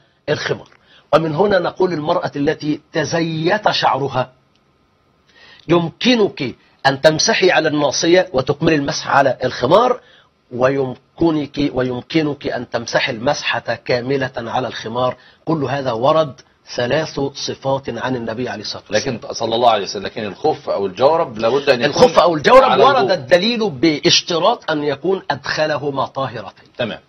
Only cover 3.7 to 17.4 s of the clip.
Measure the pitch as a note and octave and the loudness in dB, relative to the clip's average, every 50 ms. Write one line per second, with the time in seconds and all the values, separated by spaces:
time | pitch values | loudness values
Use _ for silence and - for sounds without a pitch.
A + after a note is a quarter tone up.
3.7 | D3 - - C#3 A2 C3 C#3 C3+ C3+ C3 B2 - _ _ _ _ _ _ _ _ | 0 0 0 0 0 0 -2 -4 -2 -4 -4 -4 _ _ _ _ _ _ _ _
4.7 | _ _ _ _ _ _ _ _ _ _ _ _ _ _ - - - - _ - | _ _ _ _ _ _ _ _ _ _ _ _ _ _ -20 -20 -20 -10 _ 0
5.7 | E3 F3 E3+ D#3+ - - - A3+ B3+ A#3 G#3 E3 - - D3 A#2+ F#2+ - _ _ | 2 2 2 0 -4 -2 0 2 2 4 2 0 0 -4 -8 -8 -8 -10 _ _
6.7 | _ _ - C#3 C#3 C3 C#3+ D#3 D#3 D#3 - - A3+ - F#3+ F#3 E3+ E3 D#3 D#3 | _ _ 0 0 2 4 4 4 4 4 2 0 2 2 4 4 4 4 2 2
7.7 | D3 D3+ D3 C#3 - - - E3 E3+ F#3 F3+ - - C3 C3 - C#3+ - D#3+ E3 | 0 0 0 0 0 0 2 4 4 4 4 2 0 -2 0 0 -2 0 0 2
8.7 | D#3+ D3 C#3 C#3+ D3+ - - - B2 C3+ C#3 C3+ B2 - - B2+ - - B2 B2 | 2 2 0 -2 -4 -6 -4 0 2 4 4 4 2 0 -4 -4 -4 -2 0 4
9.7 | - G#3 A#3+ B3+ B3 - - _ _ _ _ _ _ _ _ - B2+ A#2 B2+ C3 | 4 4 4 4 0 -2 -6 _ _ _ _ _ _ _ _ -12 -4 0 0 0
10.7 | C#3 C#3 C3+ B2+ A#2+ - _ _ _ - E3 E3 D#3 D3+ D3 C3+ - C#3+ C#3+ C#3+ | 0 0 -2 -4 -6 -10 _ _ _ 0 0 2 2 0 -2 -4 -4 -2 -2 -2
11.7 | - B2+ B2+ B2+ B2 B2 A#2+ - - D#3+ D#3 D3+ C#3+ - - C3+ - A#2+ B2 - | 0 -2 -2 -2 -4 -6 -6 -4 -2 0 0 0 -2 -4 -6 -6 -6 -6 -6 -6
12.7 | - A#2+ A#2+ - - - - - B2+ A2 A2+ C#3 D3 D3 - - - A#2 - - | -6 -6 -4 -2 -2 -2 0 -2 -4 -4 -2 -2 -2 -2 -2 -4 -4 -4 -4 -4
13.7 | A#2 A2+ - - C3+ B2 A#2+ B2+ C#3 C#3 C3 B2+ C3 B2+ A#2 A2+ G#2+ B2+ C3 A2+ | -6 -6 -4 -2 -2 -2 0 -2 -2 -2 -2 -4 -6 -8 -8 -6 -4 -4 -4 -4
14.7 | F#2+ - - A2 A2+ A#2+ B2+ B2+ - - - - _ _ - - E3 D#3+ C#3 A#2+ | -6 -8 -10 -8 -4 -2 -2 -2 -4 -6 -12 -20 _ _ -6 -4 -2 -2 -2 -2
15.7 | C3 C#3+ C3+ C3 A#2 A2+ A#2+ C#3 D#3 D#3+ D#3+ C#3+ B2 - - _ _ _ _ - | -4 -4 -4 -4 -2 0 2 2 2 2 2 -2 -4 -14 -20 _ _ _ _ -12
16.7 | - - B2 A#2+ C3 D3+ D#3+ D3+ - D3 C#3 C#3 C3+ - | -6 -4 -2 0 0 0 -2 -2 -4 -6 -6 -6 -6 -8